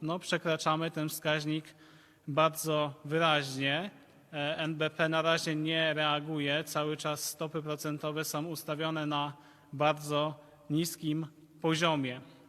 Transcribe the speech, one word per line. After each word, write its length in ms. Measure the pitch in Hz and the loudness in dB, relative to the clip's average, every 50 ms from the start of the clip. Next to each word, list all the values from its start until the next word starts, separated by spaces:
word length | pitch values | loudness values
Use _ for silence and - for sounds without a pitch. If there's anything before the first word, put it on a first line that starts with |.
no, 180 | - 156 165 185 | -6 -4 -4 -4
przekraczamy 720 | - - 180 165 - 170 160 156 - 160 156 156 160 165 | -2 -2 -2 0 0 0 0 2 2 2 2 2 0 -2
ten 180 | - 156 151 156 | -2 -2 -4 -4
wskaźnik 640 | - - - 160 151 156 147 151 156 160 151 - - - - - - - - - - _ - - | -4 -2 0 0 0 2 0 0 -2 -2 -4 -8 -18 -20 -20 -20 -20 -20 -20 -20 -20 _ -10 -2
bardzo 640 | 139 160 156 160 151 - - 160 156 151 151 147 139 - - | 4 6 6 6 4 2 -2 0 2 2 0 0 -4 -8 -8
wyraźnie. 840 | 147 151 160 170 160 151 147 143 135 131 131 139 139 139 156 185 208 - - - - - - - - - | -2 0 2 4 4 4 4 2 0 -4 -2 0 0 0 0 -2 -6 -10 -16 -20 -20 -20 -20 -20 -12 -6
E, 240 | 151 143 147 160 - | -4 -2 -2 -2 -2
N 180 | 160 151 160 | -2 -2 0
B 140 | 151 156 156 | 0 0 0
P 200 | - - 165 160 | 2 2 0 2
na 120 | 160 160 | 2 2
razie 340 | 156 165 165 165 165 170 156 | 4 4 2 2 2 0 -2
nie 380 | 151 156 160 160 160 160 160 151 | 0 0 0 2 2 2 2 2
reaguje. 680 | 151 151 151 147 147 147 156 156 151 143 143 143 151 160 | 2 2 2 2 0 -2 -2 -2 -2 0 2 0 0 0
Cały 340 | 151 - 156 151 151 156 147 | -2 -2 -2 -2 -2 -2 -4
czas 320 | - 156 151 143 - - | -2 -4 -4 -4 -4 -8
stopy 320 | - - 165 156 156 165 | -6 -6 -6 -4 -4 -4
procentowe 600 | 151 151 151 147 - 156 147 147 - 151 151 156 160 | -4 -4 -6 -4 -4 -4 -4 -4 -4 -4 -2 -2 -4
są 220 | - - 151 151 | -4 -4 -4 -4
ustawione 600 | 175 160 147 - - 151 147 160 160 160 156 151 | -4 -6 -8 -6 -6 -4 -2 -2 -2 -2 -2 -2
na 280 | 147 147 143 143 147 143 - - - - - - - - | -2 0 0 -2 -2 -6 -10 -18 -20 -20 -20 -20 -10 -2
bardzo 680 | 139 147 151 156 147 151 147 147 147 143 156 147 - - - - - - - | 2 4 4 4 2 0 -2 0 0 0 0 -4 -8 -16 -20 -20 -16 -6 -2
niskim 580 | 147 156 170 165 - - - 156 151 160 160 147 - - - - - - | 0 0 0 -2 -4 -6 -4 -2 -2 -2 -2 -6 -10 -18 -20 -20 -12 -2
poziomie. 600 | - 160 160 156 170 170 160 147 135 127 123 127 - - - - - | 0 2 2 4 4 4 4 2 0 -2 -4 -8 -12 -18 -20 -20 -20